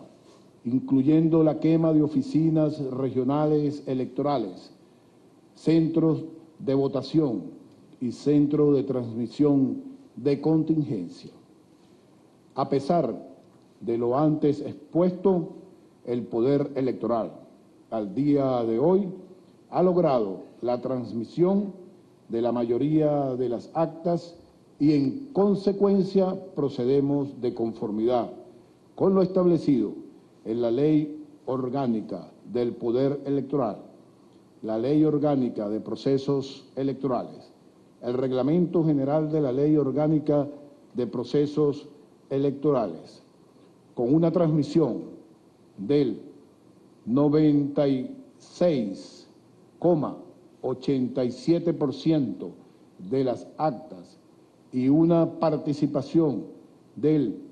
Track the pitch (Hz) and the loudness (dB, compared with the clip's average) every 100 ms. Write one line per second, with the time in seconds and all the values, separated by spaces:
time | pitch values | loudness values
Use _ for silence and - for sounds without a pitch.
0 | - - - - - _ 117 127 - 135 | -16 -20 -20 -20 -20 _ -4 -2 2 2
1 | 135 160 165 160 156 - 160 165 160 151 | 4 4 4 4 4 2 2 2 4 4
2 | 147 135 - 151 160 156 151 147 131 127 | 2 0 0 2 2 2 0 -2 -6 -4
3 | 135 120 127 147 151 151 143 - - 131 | -2 0 0 0 2 2 0 -4 -4 -4
4 | 120 - 143 135 101 90 - - - _ | -4 -4 -2 -2 -4 -10 -20 -20 -20 _
5 | _ _ _ _ _ - - 165 156 160 | _ _ _ _ _ -6 2 2 2 2
6 | 160 135 - - - - 110 135 139 131 | 2 0 -4 -16 -20 -8 -2 0 0 -2
7 | - 160 143 101 - - - - - - | 0 0 0 -2 -8 -16 -20 -20 -20 -8
8 | 120 113 143 147 147 151 147 143 127 127 | -6 -2 2 4 4 4 4 2 0 -4
9 | 117 113 113 - 147 139 127 - - - | -4 -6 -6 0 2 4 2 -2 -10 -18
10 | - - 135 139 156 160 156 160 127 107 | -18 -4 -2 0 2 2 2 0 0 -4
11 | 85 - - - - _ _ _ _ _ | -8 -14 -20 -20 -20 _ _ _ _ _
12 | _ _ _ _ _ - 131 139 - 175 | _ _ _ _ _ -6 -2 0 2 2
13 | 127 98 - - - - _ _ 101 117 | 0 -4 -12 -20 -20 -20 _ _ -4 -2
14 | 120 131 156 147 147 - 113 - - 160 | 0 2 2 2 0 0 -6 -12 -4 0
15 | 180 180 196 180 156 - - - - _ | 0 2 0 0 -2 -10 -20 -20 -20 _
16 | 123 120 107 113 127 143 139 143 127 107 | -6 -6 -4 0 2 2 0 -4 -4 -2
17 | 110 117 - - - - _ - _ 110 | -2 -2 -4 -10 -20 -20 _ -20 _ -8
18 | 101 104 147 143 135 123 113 113 156 190 | -6 -2 0 2 2 0 0 0 2 2
19 | 185 - - - - - - 131 180 175 | 0 -8 -18 -20 -20 -20 -8 0 2 2
20 | 160 127 101 90 - - 117 123 123 127 | 2 2 0 -6 -12 -8 -4 -4 -4 -6
21 | 110 113 110 - 180 202 202 - - - | -6 -8 -6 0 2 2 -2 -8 -20 -20
22 | - _ - 113 120 120 117 120 147 156 | -20 _ -6 -2 0 0 0 0 2 2
23 | 151 147 135 127 123 113 - 160 160 156 | 2 2 -2 -2 -4 -4 -6 -4 -4 -4
24 | 175 170 - - - _ _ - 143 143 | -4 -4 -6 -20 -20 _ _ 0 2 2
25 | 131 - - 175 202 190 208 196 196 196 | 0 -4 -4 0 2 2 0 2 2 4
26 | 175 190 185 190 - - 139 127 123 139 | 2 2 2 -2 -8 -4 -4 -2 2 2
27 | 139 143 139 - 120 117 113 110 113 104 | 2 0 -2 -4 -4 -2 -4 -4 -6 -2
28 | 117 120 101 - - - - _ _ - | 0 0 -2 -8 -20 -20 -20 _ _ -2
29 | 185 190 180 190 180 160 - 123 101 - | 2 4 2 2 4 4 2 2 0 -4
30 | - - - - - 113 117 120 151 151 | -16 -20 -20 -14 -6 -2 0 2 2 2
31 | 151 - - - - 131 127 135 127 110 | 0 -6 -18 -12 -6 -4 -4 -2 -2 -2
32 | - 92 - - - 120 120 104 120 120 | -4 -10 -12 -20 -6 -2 -2 -2 -2 2
33 | 135 143 143 139 120 147 113 92 - - | 0 -2 -2 -4 -2 -2 -2 -6 -14 -20
34 | - - - - - - 110 110 127 151 | -20 -20 -20 -20 -20 -12 -6 -2 0 2
35 | 156 147 147 135 120 110 104 107 107 107 | 4 2 2 2 0 -2 -4 -6 -6 -4
36 | 135 135 139 139 - - - 131 135 120 | 0 0 0 -2 -4 -12 -12 -6 -4 -4
37 | 139 117 85 - - _ _ _ _ _ | -4 -4 -6 -14 -20 _ _ _ _ _
38 | 117 123 131 127 131 175 170 180 156 143 | -4 -2 0 0 2 2 2 2 2 2
39 | 135 156 151 156 135 131 147 151 131 131 | 2 0 0 0 0 2 2 2 2 0
40 | 151 156 147 147 139 - - - - 123 | 2 2 2 0 0 -8 -20 -20 -10 -6
41 | 117 120 120 147 143 151 147 135 - - | -4 -4 -2 0 0 2 0 0 -10 -20
42 | - _ - 135 143 127 151 131 98 80 | -20 _ -6 -2 -2 0 0 0 -2 -6
43 | - - - _ _ _ - _ _ - | -16 -20 -20 _ _ _ -20 _ _ -4
44 | 120 160 170 175 160 156 139 165 135 - | 2 4 4 2 2 2 2 2 2 0
45 | - - - - _ _ _ - 101 147 | -8 -16 -20 -20 _ _ _ -8 0 2
46 | 127 95 - - - _ - _ - _ | 2 -2 -12 -20 -20 _ -20 _ -20 _
47 | 104 131 147 151 151 143 139 151 143 131 | -2 2 4 4 4 4 2 0 0 0
48 | 120 - - - - - 175 139 104 95 | -4 -12 -20 -20 -16 0 2 2 -2 -8
49 | - - - - _ _ - - 170 165 | -14 -20 -20 -20 _ _ -20 -2 2 2
50 | 113 - - - - - 127 123 - 135 | 0 -8 -16 -20 -20 -10 -8 -4 -2 0
51 | 123 135 123 120 - 170 170 147 143 - | 0 -2 -4 -2 0 0 0 -2 -4 -2
52 | 160 156 117 92 90 - - - - - | 0 0 0 -6 -12 -14 -20 -20 -20 -18
53 | 92 131 131 113 - - 156 113 - 90 | -4 -2 -2 -4 -8 -4 -4 -4 -10 -18
54 | - - _ _ _ _ _ 127 131 151 | -20 -20 _ _ _ _ _ 0 4 4
55 | 165 170 156 - 160 147 156 139 147 143 | 6 4 2 0 -2 0 -2 -2 0 -2
56 | - 165 156 104 - - - - - 107 | 0 2 2 0 -8 -16 -20 -20 -20 -2
57 | 143 156 113 - - | 2 2 0 -4 -14